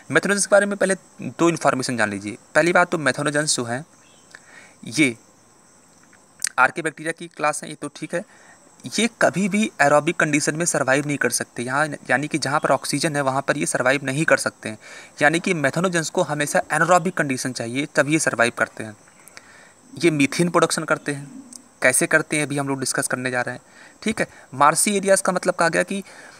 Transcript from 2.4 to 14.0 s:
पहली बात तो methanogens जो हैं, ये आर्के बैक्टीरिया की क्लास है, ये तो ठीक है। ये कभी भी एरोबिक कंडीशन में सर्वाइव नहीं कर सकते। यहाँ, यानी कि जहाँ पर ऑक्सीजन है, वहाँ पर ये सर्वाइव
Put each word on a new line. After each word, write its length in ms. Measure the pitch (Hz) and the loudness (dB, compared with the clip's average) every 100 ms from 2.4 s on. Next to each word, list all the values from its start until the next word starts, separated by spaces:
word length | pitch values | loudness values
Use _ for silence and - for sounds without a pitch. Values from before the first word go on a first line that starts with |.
| - | -2
पहली 180 | 156 165 | 0 2
बात 180 | 180 175 | 2 2
तो 80 | 175 | 0
methanogens 580 | 139 123 143 147 151 - | -2 -2 -2 -2 -2 -2
जो 80 | |
हैं, 220 | 120 123 160 _ _ - _ - - - - - | -4 -6 -10 _ _ -20 _ -20 -20 -20 -20 -18
ये 320 | - 120 139 113 _ _ _ _ _ _ _ _ _ - _ - - - | -6 2 2 0 _ _ _ _ _ _ _ _ _ -20 _ -10 -4 2
आर्के 240 | 127 - | 2 2
बैक्टीरिया 300 | 160 - 156 | -6 -6 -8
की 160 | 165 170 | -8 -12
क्लास 340 | - 151 151 | -4 -2 -2
है, 60 | 170 | -8
ये 60 | |
तो 140 | 151 143 | -10 -12
ठीक 260 | - 156 | -10 -8
है। 400 | 175 208 - - - _ _ - - | -8 -8 -16 -20 -20 _ _ -8 -2
ये 100 | 226 - | -2 2
कभी 260 | - 175 202 | 2 2 0
भी 240 | 208 220 - | 0 0 2
एरोबिक 360 | 143 147 147 175 | 4 4 2 0
कंडीशन 380 | 160 147 147 | 0 0 0
में 100 | 151 | -2
सर्वाइव 420 | 175 151 131 135 147 | -2 0 2 0 0
नहीं 100 | 143 | -2
कर 140 | 120 | -2
सकते। 320 | - - - | -2 -4 -6
यहाँ, 260 | 123 135 156 139 - | -4 -2 -2 -4 -2
यानी 180 | 127 151 | 0 0
कि 100 | 156 | -4
जहाँ 220 | 135 147 | -2 0
पर 100 | - | 2
ऑक्सीजन 460 | 135 - 147 165 147 | 0 0 -2 -2 0
है, 60 | |
वहाँ 200 | 135 131 | 0 0
पर 140 | - 147 | -2 -2
ये 100 | 165 | -2
सर्वाइव 340 | 135 127 139 | 0 2 0